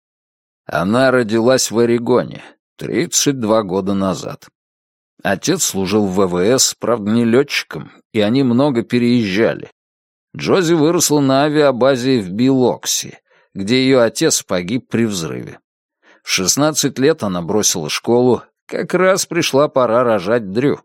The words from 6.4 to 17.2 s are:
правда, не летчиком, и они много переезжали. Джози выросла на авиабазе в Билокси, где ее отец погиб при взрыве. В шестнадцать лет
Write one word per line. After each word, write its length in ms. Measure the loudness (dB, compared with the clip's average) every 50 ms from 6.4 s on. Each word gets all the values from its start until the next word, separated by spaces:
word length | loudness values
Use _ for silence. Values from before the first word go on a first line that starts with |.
| 2 2 2 2 2 0 -2
правда, 380 | -4 -2 -2 -2 -2 0 0
не 140 | 0 0 2
летчиком, 680 | 2 2 2 2 0 -2 -8 -8 -8 -12 -14 -14 -16 -20 -20 _ _
и 100 | -2 0
они 220 | 0 2 2 2 2
много 400 | 2 2 2 2 2 0 -2 -2
переезжали. 840 | 0 0 0 2 2 2 2 2 0 0 2 2 0 0 -4 -10 -18 _ _ _ _ _ _ _ _ _ _ _ _ -14
Джози 380 | -6 -2 0 0 2 2 2 2
выросла 460 | 2 2 2 2 2 0 2 2 2
на 240 | 2 2 2 2 2
авиабазе 800 | 2 2 2 2 2 2 2 2 2 2 0 0 0 0 0
в 100 | 0 -2
Билокси, 880 | -2 0 2 2 4 4 2 2 0 -2 -4 -6 -4 -4 -6 -10 -14 -20 _ _ _ _ _ _ -12
где 300 | -8 -4 0 0 2 2
ее 180 | 4 4 4
отец 420 | 4 2 0 0 0 0 0 -2 -4
погиб 440 | -4 -6 -4 -4 -4 -6 -6 -6 _
при 160 | -2 0 0
взрыве. 540 | 0 -2 -4 -6 -8 -8 -10 -12 -14 -18 -20 _ _ _ _ _ _ _ _ _ _ _ _ -8
В 60 | -6
шестнадцать 680 | -4 -2 -2 0 0 0 0 0 0 -2 -2 -2 -2 0
лет 240 | 0 0 0 0